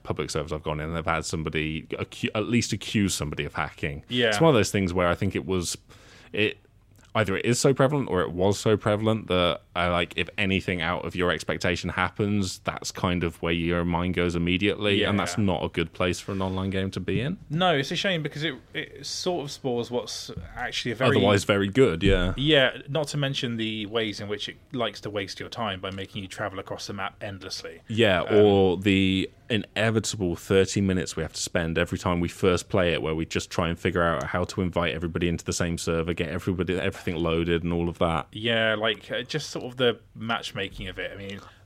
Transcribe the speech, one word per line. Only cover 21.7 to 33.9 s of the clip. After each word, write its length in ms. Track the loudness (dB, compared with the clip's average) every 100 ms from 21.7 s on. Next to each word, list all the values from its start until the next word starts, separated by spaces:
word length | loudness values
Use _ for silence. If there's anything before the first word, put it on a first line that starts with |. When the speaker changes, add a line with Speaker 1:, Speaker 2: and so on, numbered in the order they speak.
| 6 6 6
Speaker 1:
yeah. 320 | 4 6 4 0
Speaker 2:
Yeah, 400 | 4 6 4 0 -6
not 220 | -4 -2
to 80 | -2
mention 400 | -2 -2 -4 -2
the 280 | -4 -4 -4
ways 340 | -2 -2 -4
in 80 | -6
which 180 | -6 -6
it 80 | -12 -10
likes 300 | -4 -4 -4
to 80 | -6
waste 280 | -4 -6 -8
your 100 | -10
time 320 | -6 -4 -4
by 100 | -6
making 300 | -8 -8 -10
you 80 | -10
travel 300 | -6 -6 -6
across 280 | -10 -10 -8
the 60 |
map 220 | -6 -6 -6
endlessly. 600 | -10 -10 -10 -10 -12 -16 -6
Speaker 1:
Yeah, 320 | 4 6 6
Speaker 2:
Um, 140 | 4 6
Speaker 1:
or 400 | 8 8 6 4
the 520 | 4 6 6 2 0 -6 -2
inevitable 840 | -2 -2 0 2 2 0 -2 -2 -2
thirty 440 | 2 4 4 4
minutes 340 | 2 2 -2 -4
we 60 |
have 100 | -6
to 80 | -6
spend 360 | -4 -2 0 0
every 200 | 0 0
time 220 | 0 0
we 80 | 0
first 400 | 2 2 2 0
play 240 | 2 2
it, 80 | 2
where 140 | -2 -2
we 100 | -2
just 240 | -4 -4
try 200 | -2 -2
and 80 | 0
figure 240 | 0